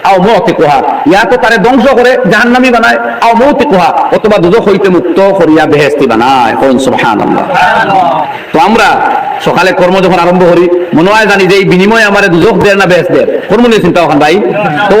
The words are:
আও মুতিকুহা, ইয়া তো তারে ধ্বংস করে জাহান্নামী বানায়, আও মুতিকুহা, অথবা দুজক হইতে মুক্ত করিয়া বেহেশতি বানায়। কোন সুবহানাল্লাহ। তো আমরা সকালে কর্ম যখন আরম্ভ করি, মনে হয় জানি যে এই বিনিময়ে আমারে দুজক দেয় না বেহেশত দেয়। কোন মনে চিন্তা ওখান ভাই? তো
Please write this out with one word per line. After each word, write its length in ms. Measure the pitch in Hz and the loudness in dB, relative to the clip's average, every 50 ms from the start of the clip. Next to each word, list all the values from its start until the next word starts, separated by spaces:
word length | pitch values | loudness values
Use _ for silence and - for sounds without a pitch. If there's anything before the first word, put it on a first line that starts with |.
| - | 0
আও 140 | 180 196 185 | 0 0 2
মুতিকুহা, 600 | 180 220 233 185 175 180 160 - 165 147 143 131 - - - - - | 2 2 0 0 0 -2 -2 0 0 0 0 0 0 -2 -4 -2 0
ইয়া 160 | - 180 202 226 | 0 0 2 2
তো 140 | - 247 | 0 0
তারে 200 | 247 247 226 233 | 0 0 0 0
ধ্বংস 280 | 220 180 233 262 269 - 277 | 0 0 2 2 2 2 2
করে 280 | 262 226 240 247 262 262 254 180 | 2 2 2 2 0 0 0 0
জাহান্নামী 380 | 214 214 233 240 240 254 254 254 | 0 0 0 0 0 0 0 0
বানায়, 280 | 233 226 226 233 240 - - - - - | 0 0 0 0 -2 -2 -4 -6 -6 -2
আও 120 | - 233 247 | 0 0 2
মুতিকুহা, 540 | 214 247 285 285 - 240 - 190 185 170 151 123 - - - - | 2 2 0 2 0 0 0 0 0 0 0 -2 -2 -2 -2 -2
অথবা 220 | - - 214 208 | -2 0 0 0
দুজক 300 | 196 160 175 185 233 - | 2 2 2 0 0 2
হইতে 220 | 208 190 190 196 196 | 0 0 0 0 0
মুক্ত 300 | 185 165 - 170 165 170 196 196 190 - | 0 0 0 -2 0 0 0 0 2 2
করিয়া 260 | 170 156 156 160 156 | 2 2 4 2 2
বেহেশতি 420 | 143 - 147 151 135 147 143 139 | 0 0 0 0 -2 0 -2 0
বানায়। 480 | 120 113 113 120 131 135 131 123 110 107 | 0 0 0 0 0 2 0 0 -2 -2
কোন 240 | 104 - 135 131 117 | -2 0 0 0 0
সুবহানাল্লাহ। 680 | - 131 113 110 - 120 110 101 - - - - - - - - 240 - 220 226 226 196 196 254 247 - 160 - - - - - - - - | 0 -2 -2 -2 -2 -2 -2 -2 -2 -2 -2 -4 -4 -4 -2 -2 0 0 0 -2 -2 -2 0 -2 0 -2 -2 -4 -6 -6 -8 -12 -12 -6 -2
তো 60 | 160 | -2
আমরা 280 | 170 196 226 233 208 180 147 123 - - - - - - - - - | 0 2 2 0 0 0 0 -2 -2 -4 -4 -4 -6 -6 -8 -6 -4
সকালে 260 | 165 127 123 - 185 | -4 -2 0 -2 -2
কর্ম 300 | 175 185 185 180 180 190 | 0 0 0 0 0 0
যখন 180 | 185 185 185 180 | 0 0 0 0
আরম্ভ 240 | 170 175 180 185 180 170 | 0 0 0 2 2 2
করি, 140 | 175 170 175 170 175 - - - - | 2 2 2 2 0 -2 -2 -2 0
মনে 140 | 143 165 190 | 0 0 2
হয় 140 | 208 220 220 | 2 0 0
জানি 220 | 202 202 196 190 | 0 0 0 2
যে 80 | 180 196 | 2 2
এই 100 | 196 196 | 2 2
বিনিময়ে 380 | 160 165 180 190 202 226 226 220 | 2 2 2 2 2 2 2 2
আমারে 240 | 208 202 202 202 | 2 0 0 0
দুজক 280 | 196 165 170 160 220 226 180 - | 0 0 2 2 2 2 2 0
দেয় 120 | 202 196 | 0 2
না 100 | 196 196 | 0 0
বেহেশত 260 | 170 180 170 151 - | 2 0 0 0 0
দেয়। 160 | 143 139 113 - - - - - | 0 0 0 0 -2 -6 -4 -2
কোন 80 | 190 220 240 | 0 0 2
মনে 140 | 240 226 202 | 2 2 2
চিন্তা 200 | 170 175 143 180 | 0 0 0 0
ওখান 180 | 170 143 135 143 | 0 0 0 0
ভাই? 160 | 151 151 170 208 208 185 180 202 208 196 156 - 208 202 | 0 0 0 0 -2 -4 -4 -4 -4 -4 -4 -2 -2 0
তো 40 | 190 214 | 2 2